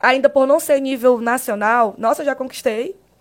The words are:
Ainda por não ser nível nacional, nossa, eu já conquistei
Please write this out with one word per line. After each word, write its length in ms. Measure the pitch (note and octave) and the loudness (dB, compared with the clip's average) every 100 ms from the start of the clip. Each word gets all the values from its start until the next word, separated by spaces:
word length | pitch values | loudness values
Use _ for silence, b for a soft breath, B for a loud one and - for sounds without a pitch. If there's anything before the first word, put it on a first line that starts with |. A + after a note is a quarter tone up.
Ainda 280 | B3+ C4+ C#4 | 0 2 2
por 180 | C#4 C4 | 2 2
não 100 | D#4+ | 2
ser 200 | D#4+ C#4 | 2 0
nível 400 | C4+ C4 B3+ A#3+ | 0 0 2 2
nacional, 760 | A#3 B3+ B3 G#3 G#3 A#3+ A3 F#3+ | 0 -4 -4 -2 0 2 0 0
nossa, 240 | A3+ D4+ | -2 -2
eu 40 | C#4+ | -2
já 60 | C4 | -6
conquistei 600 | C4 - A3+ A3 E4+ - _ _ | -8 -6 -4 -4 -6 -10 _ _